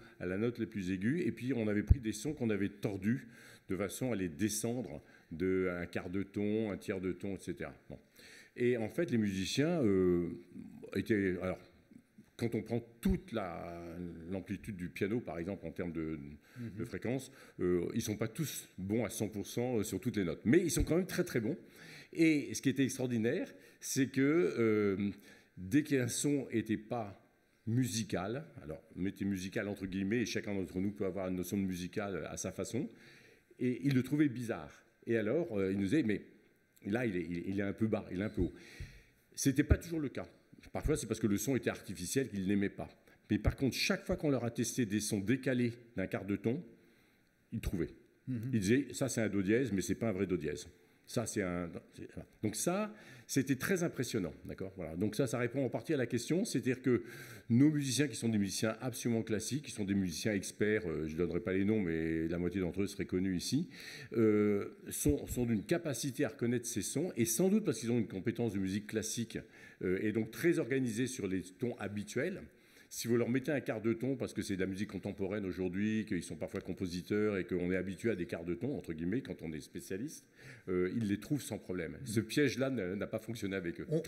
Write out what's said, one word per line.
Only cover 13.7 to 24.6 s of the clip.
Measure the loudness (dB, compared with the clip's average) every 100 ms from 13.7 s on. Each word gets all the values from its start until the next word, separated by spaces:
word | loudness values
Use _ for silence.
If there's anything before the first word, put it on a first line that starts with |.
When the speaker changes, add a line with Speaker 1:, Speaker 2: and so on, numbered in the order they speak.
| -10 -10 -8 -8 -10 -6
Speaker 1:
l'amplitude | -6 -6 -8 -8 -8
du | -8
piano, | -2 0 0
par | -2 -6
exemple, | -6 -6 -6
en |
termes | -6 -4
de, | -2 -4 -4 -8 -14 -18 -14
Speaker 2:
Mhm. | -10 -8
Speaker 1:
de |
fréquence, | -8 -6 -4 -4 -6 -14 -20 -2
euh, | 2 4 2
ils | -2
sont | -2 -2
pas | -2
tous | -2 -4 -6 -10 -8
bons | 0 0 0
à |
cent | -2 -2
pour | -2 -4
cent | -2 0 2
sur | 0 0
toutes | 0 2
les |
notes. | 2 2
Mais | 6 6
ils | 6
sont | 2
quand | 2 2
même | 2
très, | 0
très | 0 0
bons. | 0 -2 -8 -20 -20 -18 -10
Et | 4 6 6 2
ce | 0
qui | 2
était | 4
extraordinaire, | 2 2 0 2 2 2 -2 -10 -20 -14
c'est | -4 0 2
que, | 4 4 6 4
euh, | 4